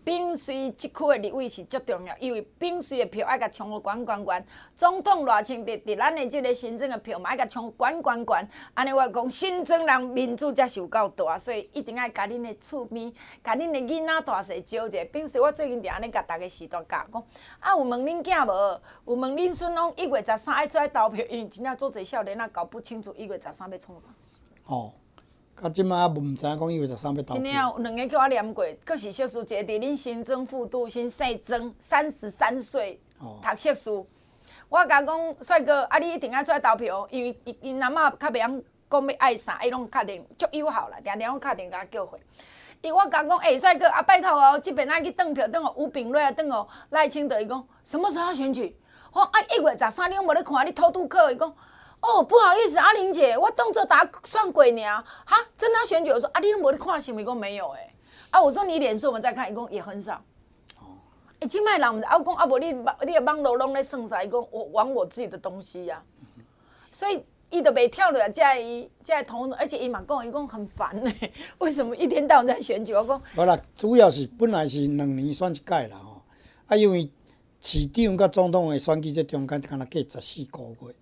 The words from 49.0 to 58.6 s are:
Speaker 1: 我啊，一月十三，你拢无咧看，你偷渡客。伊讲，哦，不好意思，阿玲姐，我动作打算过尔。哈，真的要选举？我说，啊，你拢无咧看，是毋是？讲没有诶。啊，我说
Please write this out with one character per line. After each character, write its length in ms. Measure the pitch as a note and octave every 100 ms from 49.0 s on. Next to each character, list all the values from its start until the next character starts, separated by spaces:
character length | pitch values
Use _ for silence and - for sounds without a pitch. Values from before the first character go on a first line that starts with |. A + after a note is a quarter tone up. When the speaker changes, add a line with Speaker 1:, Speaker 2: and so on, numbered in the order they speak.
| -
Speaker 1:
我 80 | F4+
啊， 100 | G4+ G#4+ G#4 G4+
一 60 |
月 160 | D4+ -
十 140 | A3+
三， 200 | G#3+ F4
你 40 | G4
拢 100 | F#4
无 80 |
咧 80 | D#4
看， 240 | - C#4 D#4
你 60 |
偷 180 | - E4+
渡 180 | F#4 E4+
客。 240 | F#4 D4+
伊 60 | B3
讲， 180 | D#4+ - - - - _
哦， 200 | A#4+ G#4+
不 160 | C#4 A#4+
好 160 | G4+ F#4+
意 100 | G#4+
思， 100 | D#4
阿 140 | G4
玲 220 | G#4+ F#4+
姐， 240 | E4+ C4 A#3
我 120 | G4+
动 200 | A#4+ A4
作 140 | A4 G4
打 200 | D4+ F4 - -
算 260 | A4 G4
过 100 | D#4+ B3+
尔。 380 | A#3 G#3 G#3+ - -
哈， 140 | - G#4+ A#4 -
真 140 | A4+
的 80 | A4+
要 60 | A#4
选 180 | E4
举？ 80 | E4+
我 80 | A#3+
说， 100 | -
啊， 80 | -
你 100 | G4+
拢 100 | G#4
无 100 | C#4+
咧 60 | C#4+
看， 220 | - D#4+
是 140 | -
毋 60 | G#3+
是？ 40 |
讲 140 | G#3+ A#3+
没 180 | G3+ G3+
有 140 | E3+
诶。 240 | C3+ - _ _ - -
啊， 120 | F#4+
我 100 | D4+
说 140 | F4+